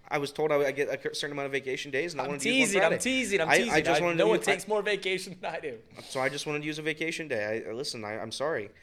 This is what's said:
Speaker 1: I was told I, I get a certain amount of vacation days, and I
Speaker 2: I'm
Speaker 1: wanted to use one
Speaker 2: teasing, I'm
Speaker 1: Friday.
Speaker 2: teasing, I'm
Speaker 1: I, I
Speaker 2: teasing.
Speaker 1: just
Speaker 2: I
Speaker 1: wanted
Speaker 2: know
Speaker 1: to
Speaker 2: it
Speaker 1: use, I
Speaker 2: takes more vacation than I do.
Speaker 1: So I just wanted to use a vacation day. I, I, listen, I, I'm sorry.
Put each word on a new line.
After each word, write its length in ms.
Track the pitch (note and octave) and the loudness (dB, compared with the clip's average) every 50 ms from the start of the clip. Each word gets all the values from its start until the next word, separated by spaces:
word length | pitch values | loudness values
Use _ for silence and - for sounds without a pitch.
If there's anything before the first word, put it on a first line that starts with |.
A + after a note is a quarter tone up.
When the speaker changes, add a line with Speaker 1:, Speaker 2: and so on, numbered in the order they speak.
| - - | -10 -4
Speaker 1:
I 80 | - | -2
was 140 | D3+ C#3+ C#3 | -2 -2 -2
told 200 | - - D3+ D#3 | -2 -2 0 2
I, 140 | D3+ C#3+ C#3+ | 4 4 2
I 40 | C#3 | 2
get 160 | C3+ C#3 C#3+ G#2+ | 0 0 -2 -2
a 240 | C3+ C3+ - D3+ - | -2 -4 -6 -6 -6
certain 180 | - C3+ D3 D3 | -6 -6 -6 -6
amount 140 | C#3+ C#3 | -6 -6
of 40 | C#3 | -2
vacation 400 | C3+ C#3 B2 C3 B2+ D3 - D3 | -2 -2 -2 -2 -4 -4 -4 -4
days, 220 | C3 C3 E3 F3 D#3+ | -2 -2 -2 -2 -4
and 80 | C#3 | -4
I 20 | C3 | -4
Speaker 2:
I'm 60 | C#3 | -4
Speaker 1:
wanted 100 | C#3+ C#3 - | -4 -2 0
to 60 | A3+ | 2
use 100 | B3 C4+ | 4 4
one 60 | B3+ | 4
Speaker 2:
teasing, 160 | G#3 G3 F#3+ | 6 4 4
I'm 60 | F3+ E3 | 4 4
Speaker 1:
Friday. 120 | F3 - - | 4 2 0
Speaker 2:
teasing, 380 | A#3+ C4 C4 B3 G3+ G3+ F3+ | 2 2 2 0 2 2 2
I'm 80 | D#3+ D#3 | 4 6
Speaker 1:
I, 20 | |
I 60 | C#3+ | 6
Speaker 2:
teasing. 260 | F3 G#3+ A3+ D3 D#3+ D3+ | 6 6 6 4 2 4
Speaker 1:
just 180 | - C#3 D3+ | 4 2 4
Speaker 2:
I 20 | E3+ | 2
Speaker 1:
wanted 140 | F3 E3+ | 2 4
Speaker 2:
know 100 | E3 F#3+ G#3+ | 4 4 6
Speaker 1:
to 40 | - | 4
Speaker 2:
it 40 | E3+ | 4
Speaker 1:
use, 80 | - | 4
I 40 | - | 2
Speaker 2:
takes 160 | G3+ F3+ - | 0 0 0
more 140 | G3+ G#3+ G#3 | -2 0 0
vacation 540 | G3 G#3 G#3 F#3+ F#3+ F#3 F#3+ F3+ F#3 G3 E3+ - | 0 0 -2 0 0 -2 -2 -4 -4 -8 -12 -10
than 120 | - F#3 D#3+ | -8 -8 -8
I 60 | E3+ | -6
do. 180 | D#3+ D3 A#2+ A2+ - - - A#2 A2+ - | -8 -10 -10 -12 -16 -20 -20 -18 -14 -8
Speaker 1:
So 100 | - C3+ | -4 -2
I 100 | C3 C3+ | -2 0
just 180 | C#3+ C#3+ - | -2 -2 -4
wanted 120 | D#3 D3 D3 | -4 -4 -4
to 40 | D3 | -4
use 140 | D#3 D3+ D#3 | -6 -6 -4
a 40 | D3+ | -4
vacation 440 | D#3 D#3 D3+ D#3+ E3 D#3+ - D#3+ | -4 -2 -2 -2 -4 -4 -4 -4
day. 360 | D3+ C3 A2 G#2 G#2+ A2 A2+ - | -2 -2 -2 -2 -2 -2 -4 -4
I, 20 | - | -6
I, 40 | A2 | -6
listen, 300 | A#2 D3 - - A#2+ G#2+ | -6 -6 -6 -6 -8 -6
I, 160 | G#2 G#2+ A2 | -6 -6 -6
I'm 120 | F#2 A2+ | -6 -8
sorry. 380 | - - C3 D3+ E3 A#2+ G2+ G2+ - - | -6 -4 -2 -2 -2 -4 -6 -8 -14 -20